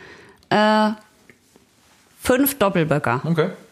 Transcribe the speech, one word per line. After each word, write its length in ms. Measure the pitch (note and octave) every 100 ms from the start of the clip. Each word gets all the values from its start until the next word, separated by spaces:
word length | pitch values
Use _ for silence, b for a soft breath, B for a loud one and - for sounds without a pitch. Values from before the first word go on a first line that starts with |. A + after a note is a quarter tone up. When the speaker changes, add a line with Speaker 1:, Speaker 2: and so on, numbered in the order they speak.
| B B B B -
Speaker 1:
äh, 400 | G#3+ G#3+ G#3+ G#3+ A3 - _ _ _ _ _ _ _ _ _ _ _
fünf 360 | - B3+ C#4 -
Doppelböcker. 640 | G3 F#3 D#3 D3 A#2 B2+
Speaker 2:
Okay. 260 | D3+ E3 F3 - -